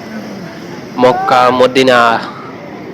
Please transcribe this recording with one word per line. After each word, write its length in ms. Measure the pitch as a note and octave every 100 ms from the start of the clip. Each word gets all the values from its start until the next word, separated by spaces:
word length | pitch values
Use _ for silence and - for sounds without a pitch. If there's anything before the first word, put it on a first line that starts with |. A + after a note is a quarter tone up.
| - - - - - - - - - -
মক্কা 440 | B2+ - - B2+ B2
মদিনা 480 | B2+ B2+ C3 C3 B2 A#2 A2+ - - - - - - -